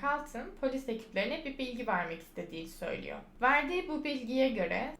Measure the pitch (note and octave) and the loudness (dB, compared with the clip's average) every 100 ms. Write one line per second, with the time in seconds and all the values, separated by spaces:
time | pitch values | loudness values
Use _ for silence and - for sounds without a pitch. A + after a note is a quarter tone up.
0 | C#4+ D4 D4 A#3 - - C4+ C4 - A3 | 2 2 -2 -8 -10 -2 0 0 -2 -4
1 | - F#3+ G#3+ D#4+ C#4+ C4+ B3+ A#3+ A3 F3+ | -2 0 0 -2 -4 -4 -4 -2 2 2
2 | E3+ E3 - F3 E3+ E3 E3 - E3+ F#3+ | 2 -4 -8 -10 -8 -8 -8 -6 -4 -4
3 | - - - - B3 C#4+ C#4+ F4+ F4+ D4+ | -6 -10 -12 2 6 6 4 0 0 -2
4 | D4+ C4+ A3+ C4 C4 G#3+ F3 F#3 C4 | -2 -2 0 4 4 4 0 0 -2